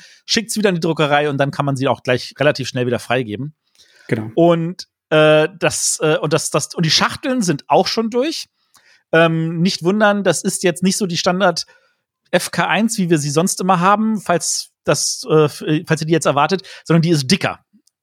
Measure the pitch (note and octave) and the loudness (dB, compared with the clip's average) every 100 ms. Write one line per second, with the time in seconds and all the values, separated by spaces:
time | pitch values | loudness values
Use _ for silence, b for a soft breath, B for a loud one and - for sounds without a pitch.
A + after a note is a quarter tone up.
0 | b b b A#3 A3+ G#3+ G3+ F3 E3 D#3 | b b b -4 -2 -2 0 0 -2 0
1 | D3 D3 D3+ C#3 C#3 - C#3+ C3+ C3+ A2+ | 2 2 2 0 -2 -2 -4 0 0 -2
2 | - B2+ - - C#3+ C#3+ B2+ B2+ B2 A#2 | -2 -2 -4 -2 0 0 -4 -4 -2 -4
3 | - B2 A2+ G#2 C#3+ - _ b b b | -2 -4 -4 -8 -10 -14 _ b b b
4 | b A2+ A2 - E3+ E3+ E3 F3+ - _ | b -6 -2 2 4 2 -2 -8 -16 _
5 | - D#3 D3+ D#3 D#3+ F#3+ D#3 - - - | 0 4 6 4 2 -2 -4 -2 -4 -2
6 | D#3 D#3 D#3 D3+ - D#3 - C#4+ E3 - | 0 0 0 -2 -2 -4 -4 -2 0 0
7 | A3+ - C#4 B3+ F3+ D3 - D3+ F#3 - | 0 -4 -4 -2 -2 -2 0 2 2 -2
8 | A3+ A#3+ D4 - - _ b b b b | -2 -2 -4 -6 -12 _ b b b b
9 | b D#3+ E3 E3 D#3+ E3+ F3+ - E3 G#3 | b 2 4 2 -2 0 -2 0 -2 2
10 | G#3+ G3+ G3+ A3 G3+ - F3+ E3+ F#3 F#3 | 2 2 0 0 -2 -2 -2 0 0 0
11 | G3 E3+ F#3+ F3+ F#3+ E3 - b b b | -2 -2 -2 0 0 0 -6 b b b
12 | b _ _ F3 - - F3 E3 A3 - | b _ _ -2 -2 -4 0 0 0 0
13 | F3 E3 C#3+ C#3+ F#3+ - F#3 F#3 F3+ G#3 | 0 0 0 0 0 0 0 2 4 2
14 | A3 G#3+ - E3+ - - - _ - D3 | 2 -2 0 -2 -2 -6 -8 _ -2 -2
15 | - - B3+ D#3 D3+ - A3 D#3 F3 D#3 | -2 -6 0 2 2 0 -4 -2 -2 -4
16 | D#3+ E3 E3 C#3 D3+ F#3+ B B B E3 | 0 0 2 2 2 -2 B B B 2
17 | E3 D#3+ B2+ G3+ A#2 F2+ _ _ _ _ | 4 2 2 0 -2 -6 _ _ _ _